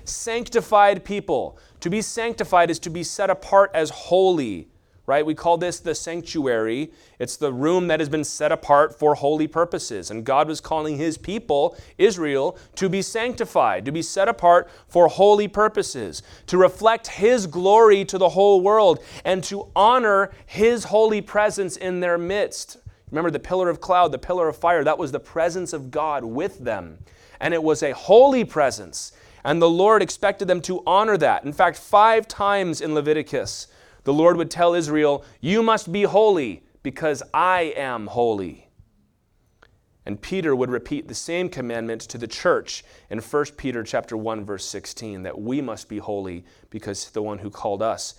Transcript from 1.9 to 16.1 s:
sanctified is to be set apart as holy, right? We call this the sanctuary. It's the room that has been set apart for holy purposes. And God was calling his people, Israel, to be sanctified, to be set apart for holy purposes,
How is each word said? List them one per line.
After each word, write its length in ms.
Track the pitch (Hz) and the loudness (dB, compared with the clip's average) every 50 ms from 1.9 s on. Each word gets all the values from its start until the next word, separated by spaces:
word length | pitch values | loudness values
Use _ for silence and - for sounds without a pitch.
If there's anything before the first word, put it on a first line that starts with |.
| 180 220 | -4 -4
sanctified 680 | 214 - - 233 226 233 226 226 214 - - 180 170 165 | -4 -6 -6 -6 -6 -6 -4 -6 -4 2 4 4 4 4
is 80 | 165 165 | 0 -4
to 100 | - 175 | -8 -10
be 140 | 156 175 165 | -10 -8 -10
set 260 | - - - 202 190 | -8 -6 -4 -2 -2
apart 400 | 185 185 - - - 196 202 196 - | -2 -2 -2 2 4 4 4 4 2
as 160 | 160 160 147 | -2 -2 -2
holy, 800 | 135 - - - 175 185 190 190 180 160 135 113 98 85 76 _ _ _ _ _ _ _ _ - | -4 -10 -6 0 2 2 4 4 2 0 -2 -4 -6 -8 -12 _ _ _ _ _ _ _ _ -2
right? 180 | 135 147 151 | 0 0 0
We 100 | 156 156 | -2 -4
call 220 | 151 - 170 170 170 | -4 0 0 0 0
this 220 | 175 180 170 - | 0 -4 -6 -6
the 140 | - 170 151 | -6 -6 -6
sanctuary. 1000 | - - 170 165 175 160 - - 165 139 131 120 113 110 110 113 131 156 151 - _ _ _ _ - | -6 -6 -8 -10 -10 -10 -8 -6 -4 -2 0 0 0 0 -2 -4 -4 -6 -10 -12 _ _ _ _ -10
It's 160 | 123 - - | -10 -10 -8
the 160 | - 151 143 | -4 -4 -4
room 360 | 127 123 135 156 175 185 180 175 | -2 0 0 0 0 0 0 0
that 120 | 156 156 | 0 -2
has 80 | 160 143 | -2 -2
been 160 | 143 156 147 | -4 -4 -4
set 280 | - - - 151 151 | -6 -6 -2 -2 -2
apart 460 | 160 - - - 143 143 151 - - - | -2 -2 0 4 4 4 4 4 2 0
for 180 | 151 151 147 | 2 2 2
holy 320 | - 143 143 156 156 156 151 | 2 0 -2 0 0 -2 -2
purposes. 640 | - 160 170 170 - 175 - - - 98 85 - | 0 -2 -2 -2 -2 -8 -8 -8 -10 -10 -10 -10
And 140 | 104 113 113 | -10 -8 -4
God 240 | 120 131 139 156 156 | 0 2 2 2 0
was 140 | 160 147 | -2 -8
calling 340 | - - 160 160 156 156 151 | -6 -6 -6 -4 -4 -4 -6
his 220 | 139 156 165 156 - | -4 -4 -6 -6 -6
people, 580 | - - 190 233 226 - 151 143 147 - - - - - _ - | -8 -8 -8 -6 -4 -2 0 0 0 0 -2 -6 -20 -12 _ 2
Israel, 600 | 175 226 208 175 165 147 139 135 135 170 175 - - _ - | 2 2 2 2 -4 -2 -2 -2 -2 -2 -6 -8 -18 _ -8
to 120 | - 180 190 | -4 -2 -2
be 140 | 170 196 | -2 -2
sanctified, 800 | 185 - - 226 226 254 247 - 214 - - 175 139 113 98 92 101 | -4 -4 -6 -6 -6 -4 -4 -6 -6 -2 0 2 2 2 2 -2 -4
to 60 | 131 | -6
be 120 | 151 165 160 | -6 -6 -6
set 260 | - - 196 196 214 | -6 -2 -2 0 0
apart 400 | 233 - - 175 175 180 - - - - _ _ | 0 2 4 6 6 6 4 0 -12 -20 _ _
for 220 | - 175 175 156 | 4 4 4 4
holy 400 | - - 190 208 208 208 208 202 | 6 6 6 6 6 6 2 0
purposes, 760 | 208 196 214 214 214 214 185 - - 135 110 92 | 0 0 0 0 0 -2 -4 -4 -6 -8 -8 -8